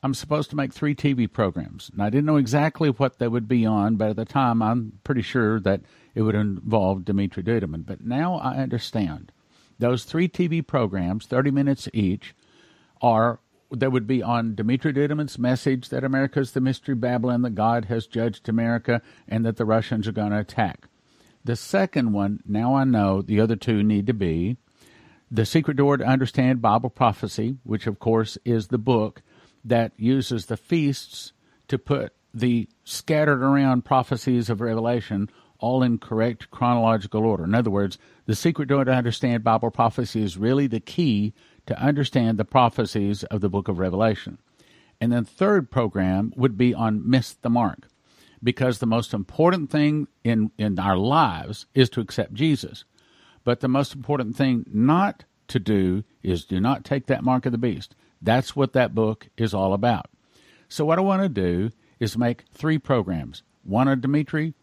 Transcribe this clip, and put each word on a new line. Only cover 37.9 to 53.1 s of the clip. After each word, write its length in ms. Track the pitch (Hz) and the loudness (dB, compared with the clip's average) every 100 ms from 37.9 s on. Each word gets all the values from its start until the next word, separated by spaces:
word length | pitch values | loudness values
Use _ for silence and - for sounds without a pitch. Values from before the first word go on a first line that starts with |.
| - _ _ | -4 _ _
The 100 | - | -4
Secret 340 | 107 170 156 139 | 0 0 -2 0
Door 180 | 139 131 | 0 2
to 60 | |
Understand 520 | 127 120 - 127 120 | 2 0 -2 0 0
Bible 260 | 113 110 113 | 2 2 0
Prophecy 520 | - 117 - 120 110 | 2 0 0 -4 -2
is 160 | 104 87 | -2 0
really 280 | 110 135 139 | 0 2 0
the 140 | 110 | -2
key 540 | - - 165 104 104 - _ _ - | -6 -2 2 2 0 -6 _ _ -8
to 120 | 117 | -2
understand 600 | 135 147 139 135 117 107 | 0 0 0 0 0 0
the 80 | 107 | 2
prophecies 760 | 135 120 - 107 107 101 101 | 4 4 2 -2 0 -2 -2
of 180 | - 107 | -4 -2
the 80 | 98 | 0
book 180 | 98 98 | -2 -2
of 100 | 90 | -2
Revelation. 600 | 92 92 110 101 - - _ _ _ _ _ _ | -2 2 0 0 -8 -16 _ _ _ _ _ _
And 140 | 117 | -2
then 140 | 120 107 | 0 -2
third 440 | - 196 202 131 | 0 2 2 0
program 600 | 131 113 101 92 92 110 - | -2 -2 0 0 0 -2 0
would 200 | 127 101 | 0 2
be 160 | 123 | 2
on 340 | 113 113 107 110 | 2 0 0 2
Miss 280 | 127 120 | 0 0
the 160 | - 120 | -8 -2
Mark, 360 | 120 107 - _ _ _ _ _ _ | 0 0 -4 _ _ _ _ _ _
because 360 | 117 - 127 117 | -4 0 0 0
the 80 | 117 | 0
most 260 | 113 113 | 0 -2
important 580 | 107 95 - 165 185 143 | -6 -6 2 2 2 -2
thing 380 | 151 147 151 143 _ | 0 0 0 -4 _
in, 280 | 117 113 107 - | -2 0 0 -2
in 220 | 107 95 | -2 0
our 180 | 98 92 | 2 2
lives 720 | 107 151 135 82 76 107 - | 4 2 2 -2 -10 -14 -4
is 160 | - 123 | 2 2
to 100 | - | 2
accept 320 | 110 - - | -6 -6 -6
Jesus. 540 | 104 160 143 - - - _ _ | -2 0 0 -4 -16 -20 _ _